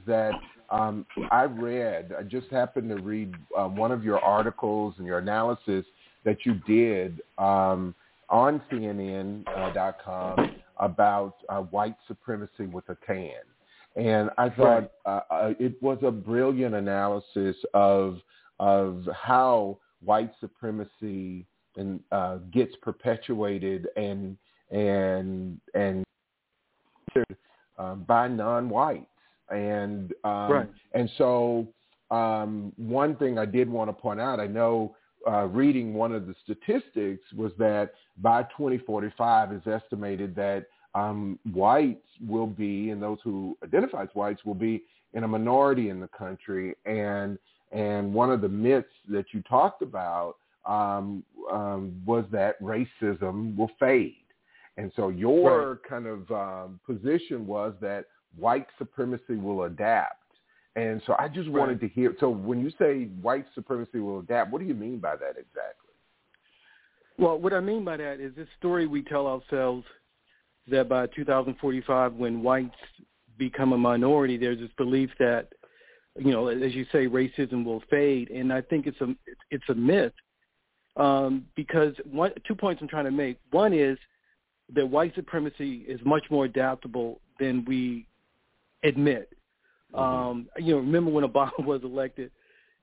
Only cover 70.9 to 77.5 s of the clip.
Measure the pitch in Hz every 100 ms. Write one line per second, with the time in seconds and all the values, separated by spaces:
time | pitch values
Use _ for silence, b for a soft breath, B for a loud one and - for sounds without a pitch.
70.9 | 127 123 - 143 131 131 127 139 131 123
71.9 | 127 127 117 120 117 120 131 127 - -
72.9 | _ _ _ _ 110 127 - 131 123 120
73.9 | 120 127 147 135 123 123 120 117 - 123
74.9 | 131 131 - 123 117 - - - b b
75.9 | b b - 135 117 123 123 131 127 123
76.9 | 151 131 127 131 - 131